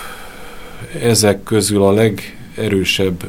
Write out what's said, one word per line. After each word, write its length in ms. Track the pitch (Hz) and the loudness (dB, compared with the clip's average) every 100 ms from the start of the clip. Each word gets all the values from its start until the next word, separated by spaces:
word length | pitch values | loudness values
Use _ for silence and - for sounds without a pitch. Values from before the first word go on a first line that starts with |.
| - - - - - - - - - - | -12 -14 -16 -16 -16 -16 -16 -14 -12 -2
ezek 400 | 120 110 104 98 | 2 4 4 2
közül 400 | - 110 101 104 | 0 0 2 4
a 100 | 98 | 6
legerősebb 1300 | 104 113 95 - - - - 110 98 90 - 95 85 | 6 4 0 -8 -16 -12 -6 0 0 0 0 0 -2